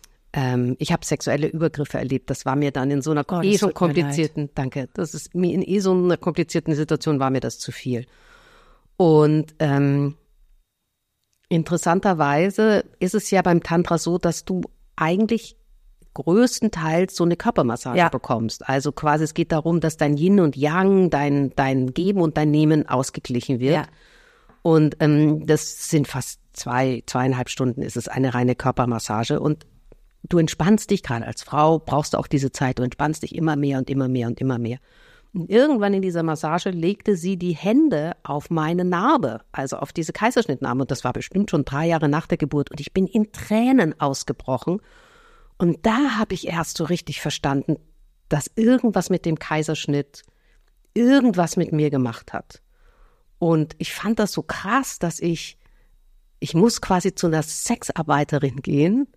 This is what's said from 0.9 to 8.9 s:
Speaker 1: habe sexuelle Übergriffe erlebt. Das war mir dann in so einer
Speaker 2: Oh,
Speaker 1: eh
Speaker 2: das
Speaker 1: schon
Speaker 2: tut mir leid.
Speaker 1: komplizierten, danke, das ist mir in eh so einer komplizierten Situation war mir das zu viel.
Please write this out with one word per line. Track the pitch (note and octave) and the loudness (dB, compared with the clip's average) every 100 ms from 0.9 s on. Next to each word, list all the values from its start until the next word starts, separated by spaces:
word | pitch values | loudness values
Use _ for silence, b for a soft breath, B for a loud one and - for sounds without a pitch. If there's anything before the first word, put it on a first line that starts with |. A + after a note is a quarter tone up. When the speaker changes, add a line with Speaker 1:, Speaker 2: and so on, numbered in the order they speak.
Speaker 1:
habe | C3 - | -4 -2
sexuelle | D3+ - C#3 D3 | -4 -2 -2 -2
Übergriffe | D#3+ D#3+ C#3+ D3 - | -2 -2 -2 -6 -6
erlebt. | C3 C3 - | -4 -4 -4
Das | C3+ C#3 | -8 -4
war | C3+ | -2
mir | C#3+ | -2
dann | C3+ C3 | -2 -2
in | C#3+ | -2
so | C#3 | -2
einer | D3+ C#3 | -2 -2
Speaker 2:
Oh, | F3 | -2
Speaker 1:
eh | F#3+ | 2
Speaker 2:
das | G3+ | 2
Speaker 1:
schon | G3+ | 0
Speaker 2:
tut | - | 0
mir | F3 | 0
leid. | D3 | 2
Speaker 1:
komplizierten, | C#3+ D3 D3+ - C#3+ - | 0 0 -2 -4 -6 -4
danke, | C3 C#3 B2+ | -6 -6 -8
das | - E3+ | -8 -8
ist | E3 - F3 | -10 -8 -2
mir | F3+ | 0
in | F3 | 0
eh | - G3 | 0 0
so | F#3+ | 2
einer | F#3 F3+ E3+ | 2 2 0
komplizierten | F3+ D#3 E3 E3 D#3+ | 0 -2 -2 -2 -2
Situation | D3 D#3 D3+ D#3+ C#3+ | -2 0 -2 0 0
war | C3+ | 0
mir | C3 | 0
das | A#2+ - | -4 -8
zu | - | -12
viel. | - C3 A#2+ A#2+ b b b b b b b _ | -10 -6 -6 -8 b b b b b b b _